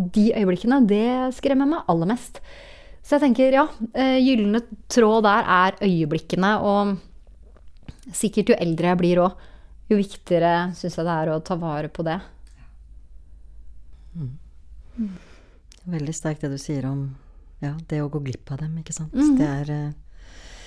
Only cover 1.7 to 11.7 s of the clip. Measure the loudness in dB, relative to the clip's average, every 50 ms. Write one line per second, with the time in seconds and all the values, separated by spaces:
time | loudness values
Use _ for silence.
1.7 | 0 0 0 0 0 0 2 0 -2 -4 -6 -10 -16 -18 -18 -18 -18 -20 -20 -20
2.7 | -20 -20 -20 -20 -20 -20 -2 0 2 4 4 4 4 4 4 4 4 4 2 2
3.7 | -2 -8 -10 -6 -2 0 0 2 4 4 4 4 4 4 2 2 0 0 -2 -4
4.7 | -10 -18 -12 0 4 4 6 6 6 4 4 4 4 4 4 4 4 4 4 4
5.7 | 2 0 0 2 2 2 0 0 -2 -4 -4 -4 -2 0 2 2 2 2 2 2
6.7 | 2 2 2 0 -2 -4 -8 -14 -20 -20 -20 -20 -20 -20 -20 -20 -20 -20 -20 -20
7.7 | -20 -20 -20 -20 -20 -18 -18 -12 -6 -4 -4 0 0 0 2 2 2 2 2 0
8.7 | 0 0 2 2 2 2 2 2 4 4 2 2 0 -4 -12 -20 -20 -20 -20 -20
9.7 | -20 -14 -2 0 0 0 0 -2 -6 -12 -4 0 2 2 4 4 2 2 0 -2
10.7 | -6 -6 -8 -6 -6 -4 -4 -2 -2 -2 0 -2 -2 -4 -4 -4 -6 -4 -4 -4